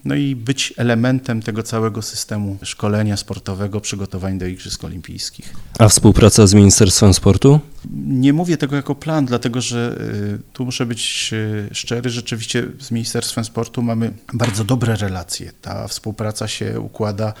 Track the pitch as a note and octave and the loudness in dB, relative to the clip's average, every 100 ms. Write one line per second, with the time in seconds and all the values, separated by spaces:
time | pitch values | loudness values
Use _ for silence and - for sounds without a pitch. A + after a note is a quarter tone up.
0 | C#3 C#3+ C#3+ B2+ A2 C3+ - - A#2+ A2+ | -4 -2 -2 -2 -4 -4 -4 -2 0 2
1 | B2+ C3 B2+ A2+ A2 A2 A2 A2+ A2 G#2+ | 2 0 -2 -4 -4 -6 -4 -2 -2 -4
2 | G#2 - - G#2+ G2+ G2 - - G#2 G#2 | -8 -8 -6 -4 -4 -6 -10 -4 -2 0
3 | G#2+ G2+ - G2+ - F#2+ G2+ G#2 - G2 | 0 -2 -6 -10 -8 -6 -4 -6 -6 -8
4 | G2 F#2+ F#2+ F#2+ F2+ F#2 - - D#2 E2+ | -8 -6 -4 -4 -6 -8 -10 -12 -10 -12
5 | - F2 - - - - - - A2+ - | -12 -12 -12 -12 -12 -12 -6 4 6 8
6 | A2 F#2+ G#2+ - G2+ G#2 G2+ - G#2 - | 6 8 8 8 8 10 8 8 4 6
7 | G#2 F#2 G2+ - C3+ D3+ - - - - | 6 6 4 6 6 6 4 -12 -10 -8
8 | C#3+ C3 C3+ D3+ F3 D#3 C#3 C#3+ C3 C#3 | -2 2 4 4 2 -2 -2 -4 -4 -6
9 | D#3 D#3 C3 A#2+ B2 B2 A#2 A#2+ A#2+ - | -2 0 0 0 -2 -4 -4 -2 -4 -4
10 | A2 G#2+ G#2 G#2+ - - B2+ - A#2+ A2+ | -6 -6 -4 -6 -10 -10 -6 -4 -4 -4
11 | - - - A2 G#2+ G#2+ G2+ - - A#2+ | -6 -6 -4 -4 -2 -4 -6 -8 -6 -4
12 | B2 A#2 A#2 A2+ A2 B2 A#2+ - - A#2 | -4 -6 -6 -8 -4 -4 -4 -8 -6 -6
13 | A2+ A#2+ - - A2+ - A#2 - A#2+ A2+ | -4 -4 -4 -6 -6 -6 -6 -4 -2 -2
14 | A2+ G#2 - A#2 G2+ G2+ G#2+ C3 A#2 G#2+ | -4 -6 -8 -4 -2 -2 0 0 0 0
15 | G2+ F#2 F2 - F2+ - - G2 G#2+ - | -2 -6 -8 -12 -12 -16 -12 -10 -10 -10
16 | A2 G#2 G#2+ G#2+ A2 - G#2+ A2+ G#2 - | -10 -6 -6 -6 -8 -6 -6 -6 -8 -6
17 | G#2+ G2+ A2 G#2+ | -4 -4 -6 -6